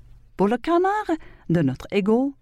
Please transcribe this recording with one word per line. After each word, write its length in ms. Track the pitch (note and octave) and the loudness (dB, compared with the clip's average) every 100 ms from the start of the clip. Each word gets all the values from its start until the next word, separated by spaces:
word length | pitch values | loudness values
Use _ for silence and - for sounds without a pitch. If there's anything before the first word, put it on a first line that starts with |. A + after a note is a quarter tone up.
| - - - - | -20 -20 -12 -2
Pour 140 | G3 | 0
le 80 | A#3+ | 0
canard 540 | - F4 F#4 G#4+ G4+ E4 - - - | 0 2 2 -2 -4 -6 -6 -12 -2
de 120 | E3+ | 0
notre 260 | C#3 B2 - | 0 -4 -4
ego, 420 | G3 G3 A3+ C#4 - | -2 2 0 0 -6